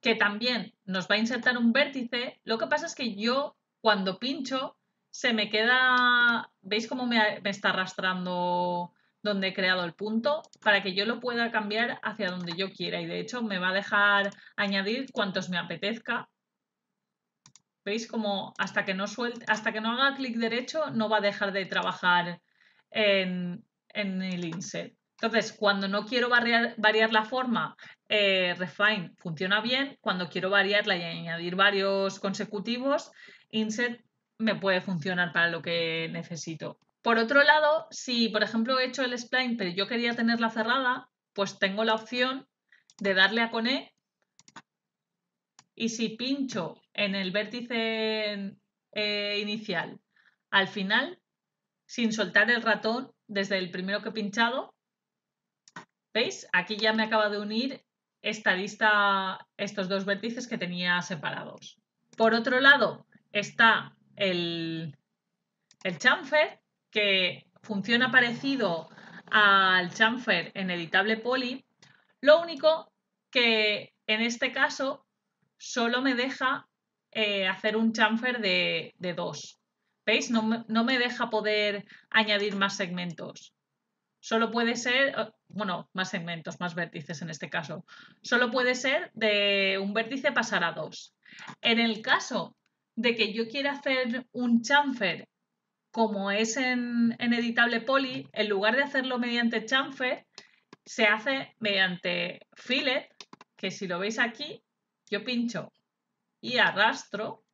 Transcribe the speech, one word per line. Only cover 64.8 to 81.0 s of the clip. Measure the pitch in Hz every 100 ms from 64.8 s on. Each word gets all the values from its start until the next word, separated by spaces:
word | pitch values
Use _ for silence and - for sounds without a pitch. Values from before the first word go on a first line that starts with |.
| 160 - _ _ _ _ _ _ _ _
el | 190 170
chamfer, | 247 302 285 302 320 - _ _ _
que | 214 208 190 180 135 _ _
funciona | - 202 202 240 254
parecido | 254 240 233 269 269 202 165 156 - - - -
al | - 208 196 190 185 175
chamfer | - 226 247 240 180 160
en | - 190
editable | 175 165 190 202 220
poly, | 233 254 247 269 _ _ - _ _ _
lo | 269 311
único | 339 311 311 320 - _ _ _ _
que | 254 240 220 214 208 185 _ -
en | 214
este | 233 233 262
caso | 269 285 285 269 302 _ _ _ _ _ _
solo | - - 233 247
me | 269
deja, | 240 262 269 262 277 - _ _ _ _
eh, | - 214 202 190
hacer | 185 220 214
un | 226
chamfer | 220 220 226 254 247
de, | 202 180 175 165 156 _
de | 180 170
dos. | 170 151 - - _ _ _ _ -
¿Veis? | 226 -
No | 226
me, | 220 226 -
no | 220
me | 233
deja | 262